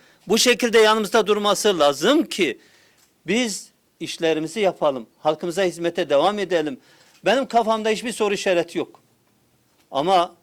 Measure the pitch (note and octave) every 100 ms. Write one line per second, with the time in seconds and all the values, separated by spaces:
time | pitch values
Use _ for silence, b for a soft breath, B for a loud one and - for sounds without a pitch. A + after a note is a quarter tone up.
0 | b b - A3 B3 A#3+ A#3+ A3 G#3+ A3
1 | G3 A#3 G3 G#3 G#3 G3 G#3 F3+ C#3+ C3+
2 | F3+ D4+ B3 - D#3 - b b b b
3 | b _ D3+ A3 A#3+ F#3 - _ _ -
4 | D#3+ - E3 D#3 D#3 A3+ F#3+ D#3+ D3+ C3
5 | A2 _ D#3 - F3 E3+ F#3 E3+ E3+ F3
6 | E3 C#3+ F3 G#3 F3+ F3 D3+ C3 b b
7 | b b F3 B3+ C4 A#3 A3 A3 A3 G#3
8 | A3+ G3 G#3 G3+ G3+ F3 E3 E3+ C3+ -
9 | _ _ _ _ _ _ _ _ _ C#3
10 | E3 F#3+ F3 _